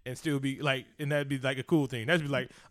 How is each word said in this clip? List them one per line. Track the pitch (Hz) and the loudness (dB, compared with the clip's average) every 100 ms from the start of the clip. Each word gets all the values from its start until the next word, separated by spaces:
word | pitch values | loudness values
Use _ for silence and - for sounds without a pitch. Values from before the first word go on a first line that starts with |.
| 127 | -12
and | 127 | -6
still | 160 139 | 0 0
be | 135 135 | 0 0
like, | 143 131 - - | 0 0 -4 -6
and | 143 | -2
that'd | 147 139 | 0 0
be | 139 | -2
like | 131 135 | -2 -2
a | |
cool | 120 165 135 | 2 2 2
thing. | 123 110 | -2 2
That'd | 170 | 2
be | 143 | 2
like, | 135 127 - - | -2 -4 -10 -2